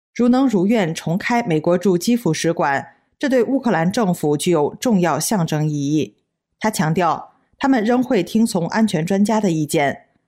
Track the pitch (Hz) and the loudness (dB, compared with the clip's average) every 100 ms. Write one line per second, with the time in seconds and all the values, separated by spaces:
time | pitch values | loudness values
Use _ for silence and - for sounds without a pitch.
0 | _ - 240 254 269 208 196 233 165 165 | _ -2 2 2 2 2 2 2 0 -4
1 | 160 185 - 240 233 156 170 175 202 175 | -4 -4 -2 -2 0 0 2 2 2 0
2 | 226 240 170 156 165 170 151 135 - _ | 2 0 0 0 0 0 0 -2 -4 _
3 | _ - 285 254 226 262 247 165 170 240 | _ -6 0 0 2 0 0 0 0 0
4 | 196 175 151 151 180 165 147 - 254 196 | 0 0 0 0 0 0 0 -2 0 2
5 | 175 143 - 208 160 151 151 147 139 151 | 2 0 -2 -2 0 -2 -2 -2 -2 -2
6 | - - _ _ _ - 220 208 156 160 | -2 -8 _ _ _ -6 -4 -2 -2 0
7 | 165 139 - _ _ - 277 247 214 247 | 0 -2 -6 _ _ -4 0 0 2 0
8 | 247 226 - 220 226 180 165 220 220 160 | 0 -2 0 0 0 0 -2 0 0 0
9 | 165 196 208 214 202 160 147 160 139 - | -2 0 0 0 0 0 0 0 0 -2
10 | _ _ | _ _